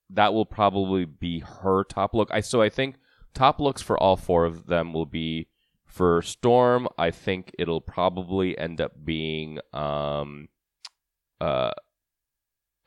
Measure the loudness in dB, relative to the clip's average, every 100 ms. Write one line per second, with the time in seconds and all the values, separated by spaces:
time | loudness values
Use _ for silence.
0 | _ 2 2 2 -2 2 2 2 0 0
1 | -2 -6 -6 -6 -8 -6 0 2 0 -2
2 | -2 0 0 -2 0 2 2 2 -6 -6
3 | _ _ -16 2 2 4 -2 -2 -2 2
4 | 4 2 2 2 2 -2 -2 -2 0 -4
5 | -4 -4 -4 -6 -8 _ _ _ _ 0
6 | 4 4 0 -2 4 4 4 2 -2 -2
7 | -2 -2 -4 -6 -6 -6 -2 -2 -4 -2
8 | -2 -2 -4 0 0 -2 -8 -4 -6 -6
9 | -6 -4 -4 -6 -6 -10 -12 -8 -4 -4
10 | -4 -4 -6 -12 -20 _ _ _ -20 _
11 | _ _ _ -6 -2 0 -2 -4 _ _
12 | _ _ _ _ _ _ _ _